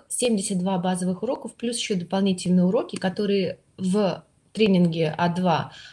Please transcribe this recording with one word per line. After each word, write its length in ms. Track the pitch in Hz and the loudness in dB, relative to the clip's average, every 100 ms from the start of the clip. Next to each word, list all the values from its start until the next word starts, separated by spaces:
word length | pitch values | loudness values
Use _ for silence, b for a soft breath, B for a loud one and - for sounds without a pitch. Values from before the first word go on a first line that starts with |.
| - | -10
семьдесят 500 | - 247 220 190 190 | -4 0 0 -2 -2
два 180 | 180 190 | 0 0
базовых 440 | 180 185 180 185 | 0 -2 -2 -4
уроков, 320 | 226 294 - | -4 -6 -8
плюс 220 | - 233 240 | -8 -6 -6
ещё 180 | - | -4
дополнительные 720 | 190 170 196 196 185 180 180 | -4 -2 0 0 0 2 4
уроки, 320 | 180 214 - 208 | 4 2 -2 -4
которые 640 | 190 180 208 202 180 - _ - | -4 -2 0 0 -2 -6 _ -8
в 480 | 185 202 196 160 - _ _ | -2 2 0 -2 -8 _ _
тренинге 640 | - 220 185 175 165 156 151 | 2 4 6 4 2 -2 0
А 120 | 175 | 0
два 420 | 170 185 151 - B B | 2 2 0 -2 B B